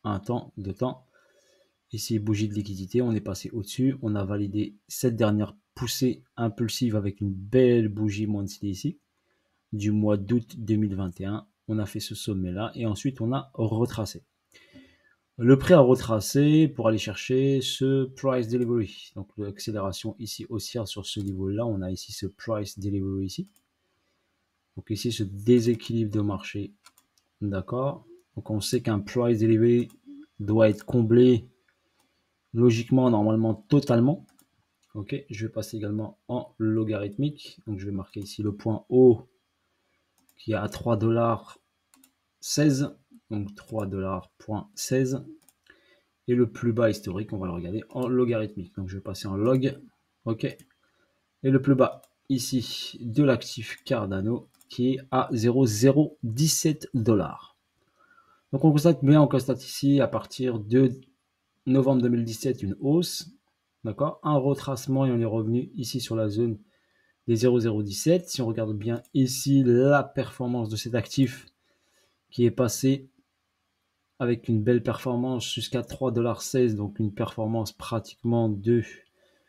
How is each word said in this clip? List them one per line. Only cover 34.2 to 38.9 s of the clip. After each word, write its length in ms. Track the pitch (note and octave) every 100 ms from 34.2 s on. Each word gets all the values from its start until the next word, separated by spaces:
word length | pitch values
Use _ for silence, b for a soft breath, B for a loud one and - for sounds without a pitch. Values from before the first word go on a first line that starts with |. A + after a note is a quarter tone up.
| - _ _ _ _ _ _
Ok, 220 | G#2+ G2+ - -
je 160 | G#2 A2
vais 60 |
passer 260 | A2+ - A2
également 420 | G#2 G#2+ G#2 - -
en 260 | B2 - -
logarithmique. 1040 | A2 A2 G#2+ G#2 G2+ A2+ D3 D3 - - -
Donc, 140 | F#2+
je 60 | G2+
vais 80 |
marquer 260 | G2 - G#2
ici 240 | G2 -
le 100 | G#2+
point 320 | G#2 A#2+ G#2+
haut 380 | -